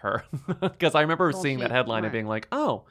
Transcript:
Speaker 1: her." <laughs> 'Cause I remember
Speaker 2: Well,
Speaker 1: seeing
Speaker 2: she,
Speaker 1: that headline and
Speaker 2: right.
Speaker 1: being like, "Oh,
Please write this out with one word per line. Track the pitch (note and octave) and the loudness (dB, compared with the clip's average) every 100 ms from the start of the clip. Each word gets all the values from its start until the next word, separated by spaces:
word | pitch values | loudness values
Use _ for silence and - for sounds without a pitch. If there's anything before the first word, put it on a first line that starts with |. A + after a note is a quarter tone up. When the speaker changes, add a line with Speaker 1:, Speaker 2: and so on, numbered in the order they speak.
Speaker 1:
her." | G2+ - - C#3 - | -4 -4 -4 -10 -6
<laughs> | - F#3 - | -4 -4 0
'Cause | E3 D3+ | 2 4
I | |
remember | D3+ E3 E3+ | 2 2 2
Speaker 2:
Well, | F#3 | 2
Speaker 1:
seeing | C#3+ C3 | -2 0
Speaker 2:
she, | |
Speaker 1:
that | A#2+ | 0
headline | B2+ B2 A2 | 2 2 0
and | G#2+ | -2
Speaker 2:
right. | |
Speaker 1:
being | A2+ G#2+ | -2 -2
like, | A2 - | -4 -4
"Oh, | C#4 C#4 G#2 _ | -2 0 -2 _